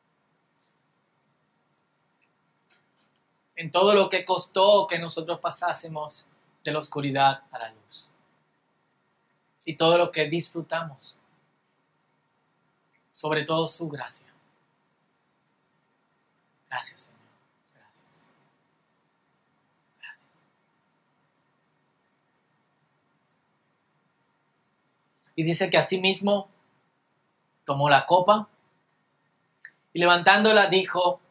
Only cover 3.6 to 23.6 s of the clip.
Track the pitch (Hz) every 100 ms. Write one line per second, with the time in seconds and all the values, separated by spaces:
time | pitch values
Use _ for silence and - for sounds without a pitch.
3.6 | 165 180 202 202 185 185 180 180 - 190
4.6 | 196 208 - 165 165 165 160 165 170 -
5.6 | 175 156 165 156 151 - - _ _ _
6.6 | - 151 147 147 139 135 139 139 - 123
7.6 | 113 - _ - - _ _ _ _ _
8.6 | _ _ _ _ _ _ _ _ _ _
9.6 | - 151 160 175 170 160 151 170 160 170
10.6 | 160 165 165 143 - - _ _ _ _
11.6 | _ _ _ _ _ _ _ _ _ _
12.6 | _ _ _ _ _ - 151 156 151 160
13.6 | 156 - 165 143 123 - - _ _ _
14.6 | _ _ _ _ _ _ _ _ _ _
15.6 | _ _ _ _ _ _ _ _ _ _
16.6 | _ 127 - - - _ _ _ _ _
17.6 | _ _ _ - _ - - _ _ _
18.6 | _ _ _ _ _ _ _ _ _ _
19.6 | _ _ _ _ 932 906 - _ _ _
20.6 | _ _ _ _ _ _ _ _ _ _
21.6 | _ _ _ _ _ _ _ _ _ _
22.6 | _ _ _ _ _ _ _ _ _ _